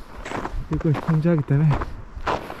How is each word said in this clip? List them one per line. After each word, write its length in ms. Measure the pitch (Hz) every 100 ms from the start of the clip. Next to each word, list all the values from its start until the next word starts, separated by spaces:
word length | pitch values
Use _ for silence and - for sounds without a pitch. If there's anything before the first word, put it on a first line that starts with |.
| - - - - - - -
이걸 200 | 151 165
통제하기 480 | 135 - 156 170 160
때문에. 260 | - 139 156 135 - - - - - - - -